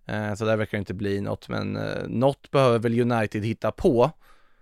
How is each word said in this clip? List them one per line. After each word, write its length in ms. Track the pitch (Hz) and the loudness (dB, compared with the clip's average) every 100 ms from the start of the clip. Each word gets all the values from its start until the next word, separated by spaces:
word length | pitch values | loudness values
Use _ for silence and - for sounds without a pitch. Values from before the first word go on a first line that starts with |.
| - | -8
eh, 280 | 107 107 | -6 -4
så 100 | 101 | -2
där 120 | 110 110 | 0 0
verkar 220 | 107 104 | 0 -4
det 20 | |
inte 140 | 98 | -6
bli 260 | 95 101 101 | -4 -2 -2
något, 280 | 104 107 - | -4 -6 -6
men, 280 | 110 101 104 | -6 -4 -4
eh, 60 | 107 98 - | -6 -6 -4
något 420 | 113 135 135 - | 0 0 0 -2
behöver 280 | 143 127 117 | 2 4 4
väl 220 | 117 117 120 | 2 2 2
United 320 | 117 107 110 | 0 -2 -2
hitta 260 | 110 - 110 | -4 -2 -4
på 380 | - 190 117 139 - - - _ _ | 0 2 4 4 0 -20 -20 _ _